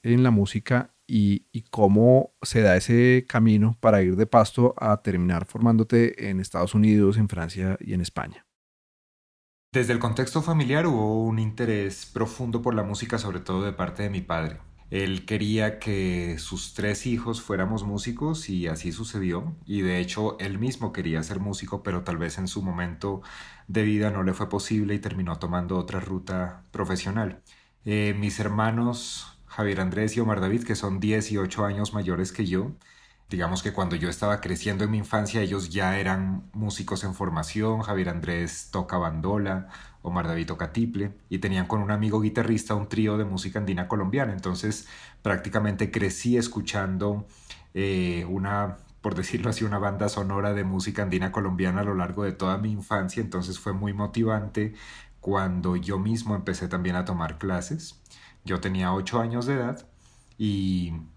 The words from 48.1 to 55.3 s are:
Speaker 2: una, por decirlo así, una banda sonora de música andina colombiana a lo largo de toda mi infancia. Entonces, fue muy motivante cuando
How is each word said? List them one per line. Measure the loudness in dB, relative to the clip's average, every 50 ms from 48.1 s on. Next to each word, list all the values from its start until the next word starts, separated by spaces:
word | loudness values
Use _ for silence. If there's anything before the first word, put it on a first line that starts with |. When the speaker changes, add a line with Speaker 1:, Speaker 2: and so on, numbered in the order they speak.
| -2 -4 -4 -4
Speaker 2:
una, | -4 -4 -2 -2 0 -2 -2 -4 -6 -12 -18 -20 -20 -6
por | -4 -4 -2
decirlo | -2 -4 -2 -4 -2 -2 -2
así, | -2 -2 -2
una | -2 -2 -2
banda | -2 -2 -2 0 -2 -2
sonora | -2 -2 -2 -2 -2 0 0 0
de | -2 -2 -2
música | -2 -2 -2 -4 -4 -4 -4
andina | -2 0 0 0 -2 -2
colombiana | -2 -2 -2 -2 -2 0 0 0 0 0
a | 0
lo | 0 0
largo | -2 -2 -2 -4 -4 -4
de | -4
toda | -4 -2 -2 -2 -2 -2
mi | -2 -4
infancia. | -4 -6 -4 -2 -2 -2 -2 -2 -2 -4
Entonces, | -4 -2 -4 -4 -4 -4 -8 -6
fue | -6 -6
muy | -4 -2 -2 -4 -2
motivante | -2 -4 -2 0 0 2 2 2 0 -2 -4 -2 -2 -2 -2 -6 -12 -20 -20 -20 -20 -20 -20 -20 -12
cuando | -6 -2